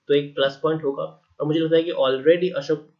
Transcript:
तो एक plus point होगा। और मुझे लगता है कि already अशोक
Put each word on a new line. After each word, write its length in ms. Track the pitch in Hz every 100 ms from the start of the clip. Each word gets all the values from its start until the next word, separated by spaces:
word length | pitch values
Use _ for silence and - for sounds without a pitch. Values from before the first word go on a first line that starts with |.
| -
तो 60 |
एक 200 | 143 143
plus 260 | 143 135 139
point 220 | 156 156
होगा। 360 | 151 139 160 - _ -
और 60 | 151
मुझे 140 | 156
लगता 160 | 160 165
है 60 |
कि 100 | 165
already 600 | 160 131 131 139 175 180 151
अशोक 340 | 143 151 -